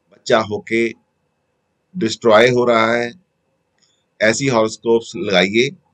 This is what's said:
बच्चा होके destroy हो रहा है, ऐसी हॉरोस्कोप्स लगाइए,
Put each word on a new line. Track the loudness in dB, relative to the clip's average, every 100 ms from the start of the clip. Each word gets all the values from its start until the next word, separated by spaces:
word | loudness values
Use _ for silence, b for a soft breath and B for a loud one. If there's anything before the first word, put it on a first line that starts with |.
| _
बच्चा | _ -2 0
होके | 0 -8 -6 -4 -4 -8 _ _ _ _ _ _ _ _ _ -6
destroy | -6 -2 2 4 4
हो | 2 0
रहा | 2 0
है, | -2 -6 -10 _ _ _ _ _ _ _ _ _ _
ऐसी | -2 0 0
हॉरोस्कोप्स | 0 0 -4 -2 0 -2 -8
लगाइए, | -2 0 2 0 -2 -4 _